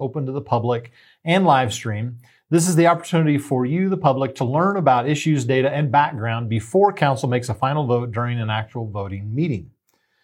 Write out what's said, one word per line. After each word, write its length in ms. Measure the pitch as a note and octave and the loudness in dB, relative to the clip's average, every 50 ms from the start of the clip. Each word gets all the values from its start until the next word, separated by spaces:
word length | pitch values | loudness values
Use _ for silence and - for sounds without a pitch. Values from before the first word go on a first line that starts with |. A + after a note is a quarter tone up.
open 240 | C#3 B2+ - D#3 C#3 | -8 -6 -6 -6 -6
to 80 | B2+ C3 | -6 -6
the 80 | C#3 | -8
public 500 | C#3 - C3 A#2 G#2+ A#2+ B2 A#2 A#2+ - _ _ _ _ _ _ _ | -4 -2 -2 0 0 0 -2 -2 -4 -10 _ _ _ _ _ _ _
and 220 | E3 E3+ F#3+ F#3+ | 0 2 2 4
live 280 | E3+ C#3+ C3 C3 A#2+ G#2 | 4 4 4 2 0 -4
stream. 440 | - - A#2 G#2+ G#2 A2+ B2 A#2+ - - _ _ _ _ _ | -6 -6 -6 -6 -4 -6 -8 -8 -12 -18 _ _ _ _ _
This 160 | D3+ E3+ E3 F#3 | 2 2 2 4
is 80 | F3 | 4
the 100 | D#3 E3+ | 4 6
opportunity 540 | E3+ E3+ E3 - - - E3 D#3+ D3+ D3 C#3 | 4 4 2 0 0 0 2 2 4 2 0
for 260 | - - C#3 B2+ B2 | 0 0 0 0 0
you, 240 | B2 D3+ F3 F#3+ F#3+ | 0 0 0 0 0
the 80 | F#3+ F#3+ | 0 2
public, 380 | - D3 C3 C3 C3+ B2+ B2+ | 2 2 2 2 0 -4 -2
to 100 | - C#3+ | -2 -2
learn 320 | A#2+ C3 D#3 F3 G3 G3 G3 | 0 0 0 0 0 0 2
about 320 | E3 D3+ D#3 - A#2+ C#3 | 2 4 4 4 2 0
issues, 360 | D3+ D3 - D#3+ D3+ C#3 A#2+ | -2 0 0 0 0 2 0
data, 280 | A#2+ C3+ C3 B2+ C#3 D3 | 0 2 2 2 0 0
and 180 | C#3+ D3+ C3+ | 0 -2 2
background 560 | A#2 C#3+ D3 D3+ - A#2 G#2+ A#2 A2+ A#2 A#2+ A2 | 2 2 2 2 -2 -4 -4 -4 -2 -4 -2 -2
before 460 | A2+ A2 G#2+ - - F#3 G3+ G3+ F#3+ | -4 -4 -4 -2 2 2 2 2 2
council 340 | - D3+ C#3+ C3+ - - C3 | 2 2 2 2 0 0 -2
makes 220 | A#2+ B2 A#2+ - | -2 -2 -2 -4
a 60 | G#2+ | -4
final 320 | - - C3 C#3+ D3+ D3 A#2+ | -2 -2 -2 -2 -2 0 0
vote 240 | A#2+ A#2+ B2 A#2+ | 0 0 -2 -4
during 280 | G#2+ A#2 A#2+ A#2+ A#2+ A#2+ | -4 -4 -4 -4 -4 -4
an 120 | A2+ G#2+ | -4 -2
actual 360 | G#2+ A2 A2 - - B2 A2+ A2 | -2 -4 -4 -6 -8 -10 -10 -8
voting 460 | G2 G#2 G2 G2 G2 G2 G2+ G#2+ A2 | -8 -8 -8 -8 -8 -8 -8 -6 -4
meeting. 380 | C3 E3 F3+ C3 F#2+ D#2+ - _ _ _ _ _ _ _ _ _ _ | -4 -2 -2 -4 -6 -8 -12 _ _ _ _ _ _ _ _ _ _